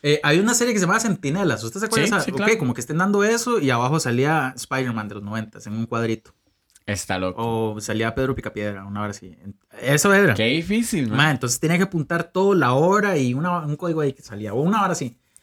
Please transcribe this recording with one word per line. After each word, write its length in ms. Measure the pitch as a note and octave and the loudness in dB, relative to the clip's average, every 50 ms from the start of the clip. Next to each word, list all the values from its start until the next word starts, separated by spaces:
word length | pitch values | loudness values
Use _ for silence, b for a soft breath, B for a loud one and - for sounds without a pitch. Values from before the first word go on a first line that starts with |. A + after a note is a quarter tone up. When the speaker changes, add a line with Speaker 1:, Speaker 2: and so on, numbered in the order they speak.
| - | 2
Speaker 1:
eh, 160 | D3 D3+ D3 | 2 0 2
había 180 | - D3 D3+ F3 | 2 2 4 4
una 140 | G3+ A#3 A#3+ | 4 4 2
serie 180 | - A#3+ B3 | 2 2 2
que 60 | A3+ G#3 | 2 2
se 60 | F3+ | 2
llamaba 160 | E3 G3 A3+ | 2 2 2
Centinelas. 640 | A3+ A#3 F3 - - C#3 D3 G3 G3+ D#3+ A#2+ G#2+ A2+ | 2 0 -2 0 -2 -4 -2 0 0 0 0 0 -4
¿Usted 160 | A2+ - G3 | -8 -6 -6
se 60 | A3 | -4
acuerda 200 | A3 A3+ - D#3 | -2 0 0 2
Speaker 2:
Sí, 40 | G#3 | 2
Speaker 1:
de 40 | A3+ F3+ | 2 0
esa? 60 | D3 | 0
Speaker 2:
sí, 60 | - | -2
Speaker 1:
Ok, 60 | C3+ | -2
Speaker 2:
claro. 220 | - G3+ G#3 A3+ A3 | -2 0 0 2 2
Speaker 1:
como 160 | D3+ B2 A#2+ | 0 -2 -2
que 60 | - | -2
estén 180 | B2 - D3+ E3 | -6 -4 -2 0
dando 260 | F#3 G3+ G3+ G3+ G3+ | 0 2 2 2 2
eso 340 | G#3+ A3+ A#3 A3+ B3 A#3+ G#3 | 2 2 0 0 0 0 0
y 120 | C#3+ C3 | 2 2
abajo 280 | B2 A#2+ B2 B2+ D3+ D#3+ | 2 2 2 0 0 0
salía 540 | - B2+ A#2+ A#2+ C3+ D3 D#3+ D#3 C3+ C3 C3 | 0 0 0 2 2 2 2 0 0 -2 -6
Spider-Man 540 | A#2+ - _ C3+ C3 C3 B2 A2+ A2 G#2 G2+ | -10 -10 _ -4 -4 -2 -2 -4 -6 -6 -8
de 60 | G#2 | -10
los 80 | G#2 G2 | -10 -10
noventas 420 | G2+ G#2+ A2 A2 G#2+ _ G2+ - | -8 -6 -6 -8 -8 _ -16 -12
en 60 | G2+ | -8
un 140 | G#2 A2+ A2+ | -6 -6 -4
cuadrito. 460 | A2+ B2 A2+ A#2 A2 A2+ A2 _ - _ _ _ _ _ _ _ _ _ - _ | -4 -2 -2 0 -2 -2 -4 _ -20 _ _ _ _ _ _ _ _ _ -16 _
Speaker 2:
Está 320 | - G2+ F#2 - - G2 F#2 | -6 -6 -6 -4 -4 -4 -2
loco. 540 | F#2 F#2 F#2 - A#2 A#2 A2+ A2+ A2+ A2 G#2+ | -2 -4 -4 -4 -4 -2 -2 0 -2 -2 -4
Speaker 1:
O 60 | G#2+ | -6
salía 340 | G#2 - G#2+ A2 A2 A#2 A2+ | -6 -6 -2 -2 -2 -2 0
Pedro 200 | - C3 C3 C3+ | -2 -2 -2 -2
Picapiedra, 480 | - - G#2+ - G#2+ G#2 G#2 G2+ G2 G2 | -4 -8 -10 -8 -6 -6 -6 -6 -8 -10
una 160 | G2+ G2+ G#2 | -8 -6 -6
hora 80 | G#2 G#2 | -6 -6
así. 260 | G2 - - F#2 E2+ _ - G2 - _ _ _ - G#2+ | -8 -10 -14 -20 -20 _ -18 -18 -18 _ _ _ -16 -6
Eso 340 | A#2+ B2+ C#3+ D3+ - G3+ G3 | 0 0 2 4 4 6 6
era. 200 | G3 G3+ D#3+ G#2+ | 6 6 4 4
Speaker 2:
Qué 100 | G#2 A2 | 4 2
difícil, 640 | A#2 C#3 E3 E3 F3 G#3 A3+ A#3 - - E3+ C3+ A2 | 2 2 0 0 0 0 0 0 0 -2 -2 0 0
mae. 80 | G#2+ | 2
Speaker 1:
Mae, 140 | A#2+ D3+ D#3 | 4 4 4
entonces 260 | C#3+ A#2+ - B2 B2+ - | 2 0 -2 -4 -2 0
tenía 180 | - D#3 E3+ F3 | 0 2 2 2
que 40 | F#3+ | 2
apuntar 400 | F#3+ - E3 C#3 - E3+ E3+ E3+ | 0 0 -4 -4 -2 -4 -4 -4
todo, 300 | - _ F3+ F#3+ G3 G3 | -4 _ 2 2 4 4
la 180 | F3+ C#3 B2 B2 | 4 4 4 4
hora 420 | C3+ D#3+ F3+ G3 G#3 G#3 G3+ F#3+ D3+ | 4 4 4 4 2 2 2 2 2
y 160 | C3 B2 B2 | 2 2 0
una, 240 | C3+ E3 F3+ F3 F3 | 0 -2 -2 -2 -2
un 140 | D#3 D3 D3 | -2 -4 -6
código 260 | - F3+ E3+ E3 D#3+ | -4 -4 -2 -2 0
ahí 100 | D3+ C#3 | 0 -2
que 100 | C3+ - | -2 -6
salía. 320 | - - G#2 G2+ G#2+ G#2 G2+ | -16 -14 -12 -10 -8 -4 -2
O 60 | B2 | 0
una 200 | D3 F3 G#3 A3 | 0 2 2 2
hora 100 | G3+ F#3+ | 0 0
así. 260 | E3 - C#3+ C#3+ - b b b b b | 0 -2 -4 -8 -8 b b b b b